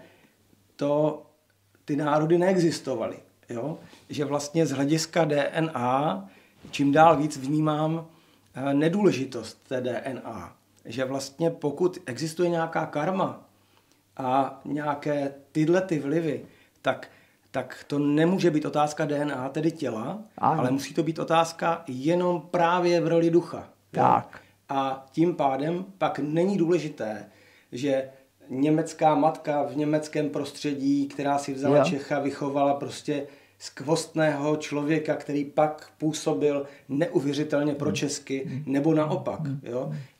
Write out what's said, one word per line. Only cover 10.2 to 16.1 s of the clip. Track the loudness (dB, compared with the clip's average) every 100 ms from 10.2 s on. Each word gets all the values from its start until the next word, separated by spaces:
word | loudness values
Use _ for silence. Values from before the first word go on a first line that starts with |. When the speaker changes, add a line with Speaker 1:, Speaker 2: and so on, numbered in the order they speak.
| -10
Speaker 1:
A. | -12 -12 -18 _ _ -10
Že | -6 -4
vlastně | -4 -6 -2 -2
pokud | 0 -4 0 0 -2 -10
existuje | -8 -6 -2 0
nějaká | 0 -2 -2 -4
karma | -2 -2 0 -2 -4 -18 _ _ _ _ _ _ -6
a | 0 2 0 -4 -6
nějaké | -4 -2 -2 -2 -2 -2 -6 -6
tyhle | 0 4 4
ty | 2 -2
vlivy, | 0